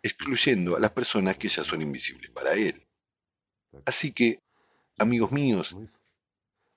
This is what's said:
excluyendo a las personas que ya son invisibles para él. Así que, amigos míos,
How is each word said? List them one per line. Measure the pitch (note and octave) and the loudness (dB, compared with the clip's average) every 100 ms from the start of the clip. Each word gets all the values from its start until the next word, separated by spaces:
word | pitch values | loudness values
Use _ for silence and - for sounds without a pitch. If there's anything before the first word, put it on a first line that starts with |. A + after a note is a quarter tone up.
excluyendo | G#2+ - C#3+ B2 - A2 F2 E2+ | -4 -4 -4 0 2 2 2 2
a | |
las | G#2+ | 2
personas | - A#2+ G#2+ F#2 - | 0 -2 0 0 0
que | G#2 | -2
ya | - | -4
son | D2+ D#2+ | -4 -4
invisibles | D2+ C2 - - - | -4 -6 -10 -10 -16
para | - C2 | -4 0
él. | F2+ G2 - _ _ _ _ _ _ _ _ _ C#2 C3 | 2 0 -4 _ _ _ _ _ _ _ _ _ -8 -6
Así | - D3+ | -4 -6
que, | - A#2 - _ _ _ _ _ _ | 2 2 2 _ _ _ _ _ _
amigos | G#2+ A#2+ G#2 | 2 2 2
míos, | C#3+ C#3 G2+ E2 F#2+ A2 - _ _ _ _ _ _ _ | 2 2 2 -2 -10 -18 -20 _ _ _ _ _ _ _